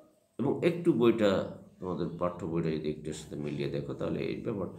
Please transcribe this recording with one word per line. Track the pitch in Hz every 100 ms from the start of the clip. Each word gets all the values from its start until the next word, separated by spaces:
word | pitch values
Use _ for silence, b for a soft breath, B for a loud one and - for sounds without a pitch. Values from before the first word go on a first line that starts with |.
| - _ _ -
এবং | 139 -
একটু | 165 170 175
বইটা, | 120 117 107 101 92 - - - -
তোমাদের | 92 82 82 85
পাঠ্য | 87 87 90
বইটা | 85 82
যদি | 78 78
একটু | 76 78
এর |
সাথে | 78 - 73
মিলিয়ে | 73 71 71
দেখো, | 71 71
তাহলে | - 95 85
এই | - -
ব্যাপার, | - 101 87